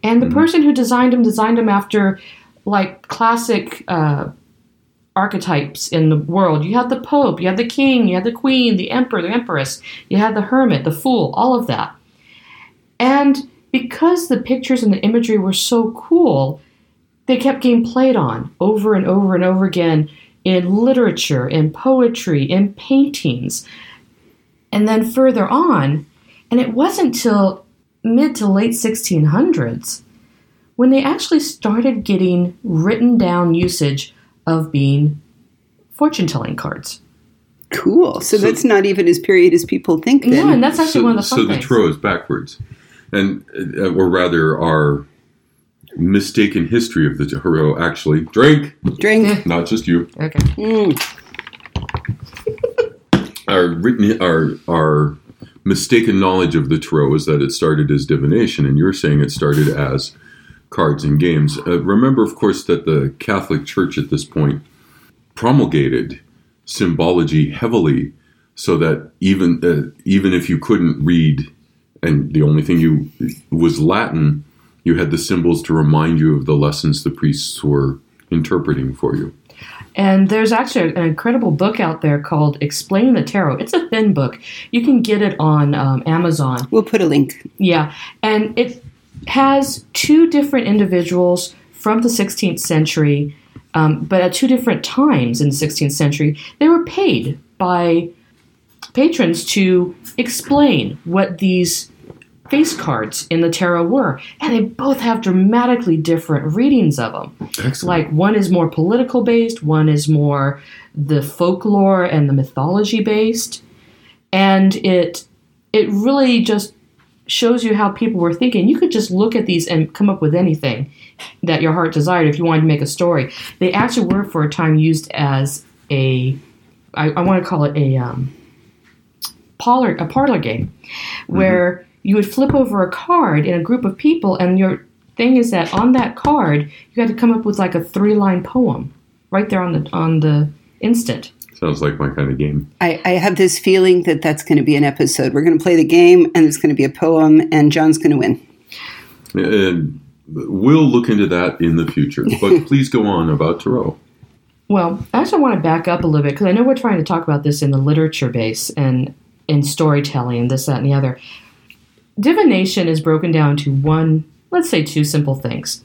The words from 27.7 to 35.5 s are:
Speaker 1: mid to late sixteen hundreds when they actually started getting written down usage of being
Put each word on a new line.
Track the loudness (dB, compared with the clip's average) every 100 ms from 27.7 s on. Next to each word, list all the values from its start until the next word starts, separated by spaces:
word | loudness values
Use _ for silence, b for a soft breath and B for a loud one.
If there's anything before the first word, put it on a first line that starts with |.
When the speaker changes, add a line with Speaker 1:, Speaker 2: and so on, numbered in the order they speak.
| _ _ _
Speaker 1:
mid | 0 2 2 0
to | 0
late | 2 0
sixteen | -2 -4 -4 -2 0 2
hundreds | 2 2 0 -2 -6 -10 -14 _ _ _ _ _ _ _ 0
when | 2
they | 4
actually | 2 -4 0 -2
started | -2 -6 -2 -2 -2 -4
getting | -2 0 2 0 -2 -6
written | -4 -2 0 2 2 2
down | 2 0 0
usage | 2 0 0 -2 -2 -8 b b b -2
of | -2 -2
being | 0 2 2 0 -2 _ _ _